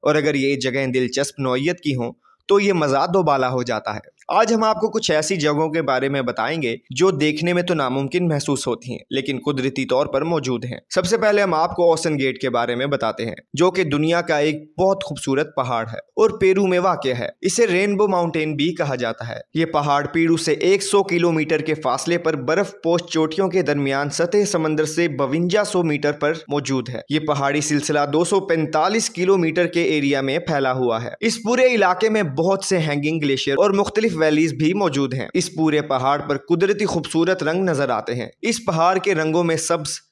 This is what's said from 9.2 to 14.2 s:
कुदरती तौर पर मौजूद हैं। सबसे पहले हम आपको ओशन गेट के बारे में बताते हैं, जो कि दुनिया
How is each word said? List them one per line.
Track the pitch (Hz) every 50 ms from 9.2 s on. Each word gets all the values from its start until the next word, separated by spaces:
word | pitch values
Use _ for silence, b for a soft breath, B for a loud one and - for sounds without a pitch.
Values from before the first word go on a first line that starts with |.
| 127 135 135 123
कुदरती | - 147 143 131 127 135 131 135 131
तौर | 131 127 127 147
पर | 143 - 135 147
मौजूद | 165 170 156 135 127 123 117 120
हैं। | 123 123 - _ _ -
सबसे | 190 180 175 220
पहले | 220 190 214 - 196
हम | 202 190 170
आपको | 156 165 170 175 - 175 170
ओशन | 160 156 - 170 151
गेट | 139 135 135 131 -
के | - 131
बारे | 117 120 117 120 120
में | 120 135 143
बताते | 143 135 135 113 104 - 110
हैं, | 117 85 - _ _ -
जो | 139 170 185
कि | 180 190 185
दुनिया | 151 139 147 151 160 170 170